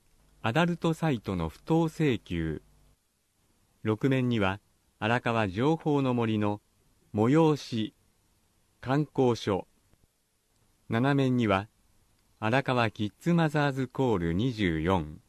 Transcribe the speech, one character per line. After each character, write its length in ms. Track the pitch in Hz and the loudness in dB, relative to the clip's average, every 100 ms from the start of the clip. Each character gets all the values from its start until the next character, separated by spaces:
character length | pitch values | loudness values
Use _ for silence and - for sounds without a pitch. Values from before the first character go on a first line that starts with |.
| _ _ _ _ | _ _ _ _
ア 120 | 113 | -2
ダ 120 | 156 | 0
ル 120 | 175 170 | 0 0
ト 180 | 165 | -2
サ 160 | 160 160 | 0 -2
イ 100 | 120 | -2
ト 140 | - | -2
の 140 | 92 80 | -2 -4
不 160 | - | -6
当 240 | - 165 160 | -2 0 0
請 320 | - 139 92 | 0 0 0
求。 420 | - 85 80 73 _ _ _ _ _ _ _ _ _ _ _ _ | -4 -4 -4 -6 _ _ _ _ _ _ _ _ _ _ _ _
六 260 | 110 107 139 | -4 -2 0
面 200 | 131 123 | 0 0
に 100 | 117 | 0
は 220 | 95 98 _ _ _ - | 0 -2 _ _ _ -6
荒 200 | 107 123 | -2 -2
川 280 | 120 113 104 | 0 -2 -2
情 280 | 98 139 160 | 0 -2 0
報 240 | 156 143 | 0 0
の 140 | 131 | 0
森 240 | 123 113 107 | 0 0 0
の 240 | 104 104 _ _ _ _ _ | -2 -4 _ _ _ _ _
催 440 | 104 113 156 160 143 | 0 2 4 4 0
し、 360 | - 113 107 - _ _ _ _ _ _ _ _ | -4 -6 -6 -8 _ _ _ _ _ _ _ _
観 200 | 123 143 | -2 -2
光 360 | 147 - 127 113 | -2 0 2 2
所。 300 | 110 90 - _ _ _ _ _ _ _ _ _ _ _ - | -2 -2 -4 _ _ _ _ _ _ _ _ _ _ _ -4
七 260 | 113 135 | -2 0
面 220 | 139 131 123 | 2 2 2
に 120 | 110 | 2
は 200 | 95 107 _ _ _ _ _ _ - | 0 -2 _ _ _ _ _ _ -8
荒 240 | 110 131 | -2 0
川 300 | 135 123 113 | 0 0 0
キ 140 | - 104 | -2 -6
ッ 60 | - | -4
ズ 140 | 170 | 0
マ 140 | 170 156 | 2 2
ザ 200 | 151 143 | 0 -2
ー 40 | |
ズ 160 | 131 127 | -2 -6
コ 260 | - 131 | -2 0
ー 40 | 98 | 2
ル 140 | 85 | 0
二 200 | 87 127 | 0 -2
十 280 | 107 92 80 | 0 0 0
四、 400 | 85 92 76 78 | 2 0 -2 -12